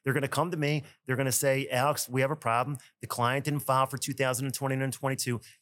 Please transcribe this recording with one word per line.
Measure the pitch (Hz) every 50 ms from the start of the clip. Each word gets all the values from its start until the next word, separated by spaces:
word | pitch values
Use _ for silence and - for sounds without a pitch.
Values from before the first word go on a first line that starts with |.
They're | - 139 127
gonna | 151 139 -
come | - 139 160 175
to | 175
me. | 156 147 143 151 147 - - - _ _
They're | - 131
gonna | 123 135 131
say, | 120 - 147 139 135 135 135 -
"Alex, | 123 123 131 147 143 - - -
we | 123 131
have | 139 135
a | 156
problem. | 156 - 117 113 120 127 143 143 131 - - _ _
The | - -
client | - 123 120 120 131 143 139
didn't | 151 147 143
file | - - 131 131 135
for | - - -
two | - 151 131
thousand | - 135 127 127 120 139
and | 135 120
twenty | - 139 135 135
and | 131 135 135
twenty-two. | 120 - - 135 135 131 - 127 120 113 - - - _